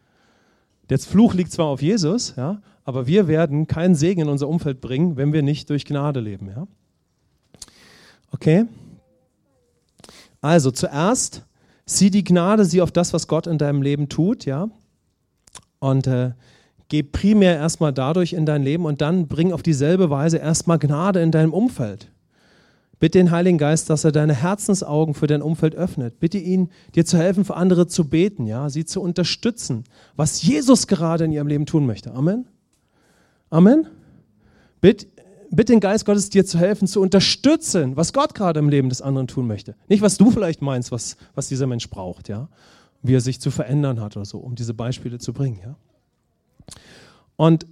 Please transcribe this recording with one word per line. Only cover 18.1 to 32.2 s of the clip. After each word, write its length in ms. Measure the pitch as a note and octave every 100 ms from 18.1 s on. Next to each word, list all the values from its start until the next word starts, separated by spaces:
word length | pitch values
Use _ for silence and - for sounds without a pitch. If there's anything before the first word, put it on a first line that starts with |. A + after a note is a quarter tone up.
| F3 E3+
in 120 | F3
dein 160 | D#3 D3+
Leben 240 | C3+ E3
und 160 | D#3+ C#3+
dann 260 | D3+ F#3 D3
bring 240 | A#2+ F3+
auf 120 | E3
dieselbe 460 | E3 C#3 C#3+ F#3 F3
Weise 280 | C#3 D#3+ D#3
erstmal 400 | D3 D#3+ - E3
Gnade 440 | C#3+ D3 F#3+ F#3
in 100 | E3
deinem 220 | D#3+ D#3+
Umfeld. 580 | D#3+ B3 - A2 F#2+ - _ _ _ _ _ _ _ _ _
Bitte 180 | D#3+ F#3
den 140 | F3+
Heiligen 260 | E3+ F#3 E3+
Geist, 320 | D3 D#3+ -
dass 140 | D3+
er 80 | D#3+
deine 220 | D3+ D3+
Herzensaugen 840 | C3+ F3 G3+ - F#3+ D3+ D3 D#3+
für 100 | C#3+
dein 160 | D3 D3
Umfeld 340 | D3 D#3+ D#3+
öffnet. 440 | D#3 F3+ - A#2+ -
Bitte 180 | E3+ G3+
ihn, 320 | F3 F#3 F3+ _ -
dir 100 | -
zu 140 | E3 E3+
helfen, 280 | F3 G3
für 100 | -
andere 320 | D#3+ F#3 F3+ E3+
zu 200 | - D3
beten, 380 | E3 G3+ G#3
ja, 240 | A2 A2+ D3
sie 160 | C#3
zu 160 | E3 G3
unterstützen, 840 | F3 E3+ E3+ - A#3 A#3 - A#2 - _ _
was 280 | - D3+ -
Jesus 420 | D#3+ D4 B3+ B3
gerade 400 | - F#3 E3 E3
in 60 | D#3+
ihrem 160 | D3+ D3
Leben 180 | D3
tun 200 | D3+ D#3+
möchte. 280 | C3+ G#2 A#2+
Amen. 320 | A#2